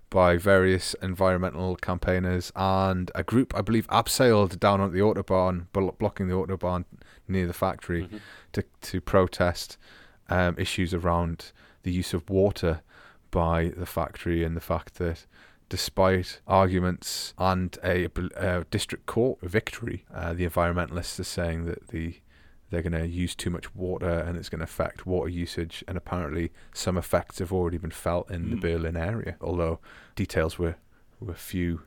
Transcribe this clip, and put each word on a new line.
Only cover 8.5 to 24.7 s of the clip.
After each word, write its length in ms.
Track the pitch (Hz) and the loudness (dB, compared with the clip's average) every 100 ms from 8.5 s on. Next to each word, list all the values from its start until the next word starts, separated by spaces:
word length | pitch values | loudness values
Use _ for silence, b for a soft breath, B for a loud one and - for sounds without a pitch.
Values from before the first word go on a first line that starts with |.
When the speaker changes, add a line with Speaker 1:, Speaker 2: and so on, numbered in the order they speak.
Speaker 1:
to, 100 | - - _ | -6 -6 _
to 180 | - 90 | -6 -6
protest, 800 | - 98 92 - 87 - - - b b b b - | 4 4 4 4 0 0 -8 -14 b b b b -2
um, 280 | 90 90 85 | 2 2 0
issues 340 | 95 - 87 | -2 0 0
around 600 | 92 87 85 85 82 - _ b b | 0 2 2 0 -4 -12 _ b b
the 80 | 92 | -4
use 200 | 87 - | -2 -2
of 160 | 92 - | -4 0
water 540 | 95 101 - 85 80 _ b b b - | 2 2 2 0 -2 _ b b b -4
by 380 | 90 82 82 85 - | 0 2 2 0 -2
the 100 | 90 | -6
factory 560 | - 76 - 87 85 | -4 -4 -4 -2 0
and 140 | 82 82 | 0 -2
the 40 | |
fact 360 | - 85 - - | -2 -4 -4 -6
that 300 | 87 82 - b b b - | -4 -4 -12 b b b -10
despite 720 | 95 - - 95 92 90 - - | -6 -4 2 4 4 0 -10 2
arguments 840 | 95 95 92 90 90 - - - - | 4 6 4 0 -2 -6 -8 -8 -2
and 400 | 92 92 90 - | 2 2 -2 -4
a, 240 | 92 90 85 - 90 - | 0 0 0 -4 -6 -2
a 280 | 98 90 85 | -2 -2 -2
district 360 | 101 - - - | -4 -4 -8 -4
court 340 | - 127 - | 0 2 0
victory, 640 | 90 101 - - 117 92 - | -2 -2 -2 -8 -8 -8 -10
uh, 200 | - 85 | -8 -4
the 120 | 85 87 | -2 0
environmentalists 720 | 87 87 87 85 85 - - | 2 2 2 -2 -4 -8 -8
are 40 | |
saying 400 | 90 - 85 82 85 | -6 -4 -2 -2 -4
that 220 | 85 - | -8 -8
the, 280 | 82 82 - _ b b b - | -6 -6 -8 _ b b b -6
they're 120 | 87 | -4
gonna 220 | 85 82 | -2 -2
use 300 | 82 87 90 | -2 -2 -4
too 160 | - 90 | -2 -4
much 240 | 87 - | -4 -8
water 340 | - 90 90 90 | -8 -6 -2 -2
and 280 | 85 82 85 | -2 -2 -6
it's 120 | - | -6
gonna 160 | 85 | -8
affect 420 | 80 | -8